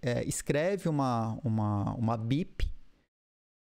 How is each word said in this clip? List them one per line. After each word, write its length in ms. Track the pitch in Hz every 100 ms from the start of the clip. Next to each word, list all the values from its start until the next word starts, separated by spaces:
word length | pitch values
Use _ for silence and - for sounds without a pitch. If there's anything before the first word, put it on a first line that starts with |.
é, 220 | 127 120
escreve 640 | - - - 147 175 202 170
uma, 500 | 147 131 117 113 113
uma, 500 | 120 110 107 104 107
uma 220 | 98 110 117
bip, 520 | 113 143 - - - - - - _ _ _ _ _ _ _